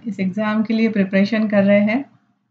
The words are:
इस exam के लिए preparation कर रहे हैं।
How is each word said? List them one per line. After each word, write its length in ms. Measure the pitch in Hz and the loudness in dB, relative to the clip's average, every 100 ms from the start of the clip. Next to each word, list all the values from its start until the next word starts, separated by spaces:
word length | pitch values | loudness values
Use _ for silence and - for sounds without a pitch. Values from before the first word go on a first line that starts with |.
| 233 | -8
इस 140 | 196 | -6
exam 440 | 190 208 214 214 | -4 -4 -2 -2
के 100 | 214 | 0
लिए 160 | 220 226 | 0 0
preparation 580 | 214 190 196 202 220 214 | 0 0 0 0 0 0
कर 140 | 202 | 2
रहे 160 | 196 202 | 4 4
हैं। 220 | 208 247 - _ _ _ _ | 2 -2 -6 _ _ _ _